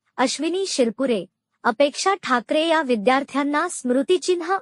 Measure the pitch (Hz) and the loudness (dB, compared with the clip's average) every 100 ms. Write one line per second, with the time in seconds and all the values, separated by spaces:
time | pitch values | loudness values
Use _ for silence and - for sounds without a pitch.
0 | _ - 254 - 320 370 381 - 233 202 | _ -2 -2 0 -2 -2 -2 0 0 0
1 | 262 208 - _ _ _ 233 240 285 - | -2 -2 -4 _ _ _ -4 2 0 2
2 | 381 392 247 247 - 311 330 320 269 226 | 0 0 0 -2 0 0 2 2 2 0
3 | 196 269 277 269 285 294 349 - 247 254 | 2 2 0 -2 0 -2 -2 -4 0 0
4 | 277 359 359 349 330 381 | 2 0 2 -2 -2 -4